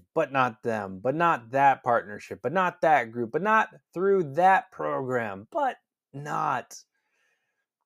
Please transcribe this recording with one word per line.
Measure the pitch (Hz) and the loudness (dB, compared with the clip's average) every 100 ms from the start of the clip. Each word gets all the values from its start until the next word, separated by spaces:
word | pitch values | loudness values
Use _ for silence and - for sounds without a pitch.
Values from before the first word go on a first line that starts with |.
| _ | _
but | - 147 | -4 0
not | 135 123 110 | 2 0 -2
them, | 120 110 98 95 | -4 -4 -6 -6
but | 120 | -4
not | 151 170 147 117 | 0 2 0 -2
that | 131 139 135 | 2 2 2
partnership, | 127 117 92 104 - 98 | 2 0 -2 -10 -14 -8
but | 123 | -4
not | 175 180 - | 0 -2 0
that | 165 147 113 | 2 2 2
group, | 120 113 | -4 -4
but | 151 | -2
not | 202 220 208 - _ | 0 2 0 -6 _
through | 170 190 196 156 | -2 2 2 0
that | 139 185 190 - | 2 4 4 2
program, | - 151 143 131 127 110 95 110 | -6 -4 -4 -2 -2 -2 -8 -10
but | 330 277 226 _ _ _ | -4 -4 -4 _ _ _
not, | 139 147 156 156 131 - - - _ _ _ _ _ _ _ _ _ | -14 -8 -4 -2 -2 -6 -16 -20 _ _ _ _ _ _ _ _ _